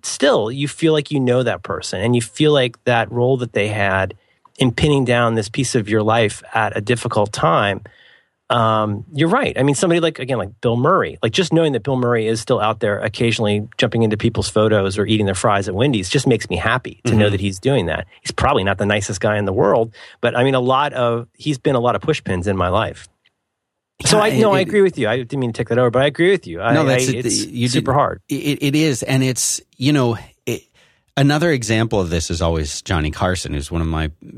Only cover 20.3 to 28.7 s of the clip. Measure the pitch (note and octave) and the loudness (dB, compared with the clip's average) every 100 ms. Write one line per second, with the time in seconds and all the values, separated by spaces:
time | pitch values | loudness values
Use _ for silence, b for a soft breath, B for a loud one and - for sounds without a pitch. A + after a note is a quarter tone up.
20.3 | A#2+ C3+ C3 B2 C3 D3 B2+ A#2+ A#2 A#2 | 2 2 2 2 0 0 -2 -2 -2 -6
21.3 | - D3+ C3+ D3+ B2+ A#2+ G2+ - D3+ - | -10 -6 -4 0 0 0 0 -2 -4 -4
22.3 | F#2 F#2+ F#2+ F2+ F#2+ G#2+ - - _ _ | -4 -2 -2 0 0 -2 -6 -20 _ _
23.3 | _ _ _ _ _ _ - - G#3+ G#3+ | _ _ _ _ _ _ -6 0 2 4
24.3 | A3 A3 F#3+ F#3 G#3 G3 - G#2+ B2 B2 | 4 4 4 2 2 2 2 -2 -2 -4
25.3 | C#3+ A#2+ A2+ A#2 A#2+ B2 A#2+ C#3+ C#3 F3 | -4 -4 -4 -2 2 2 4 2 2 2
26.3 | F#3+ - E2 A2 A#2+ C#3+ B2+ C3 - A#2+ | 2 -2 -4 2 2 4 2 0 -2 -2
27.3 | G#2 G#2 A#2+ B2 B2+ - C3+ G#2+ F#2+ - | -2 -4 -2 0 0 0 2 0 -2 -6
28.3 | C#3 C#3+ C#3+ C#3+ | -4 -2 -2 0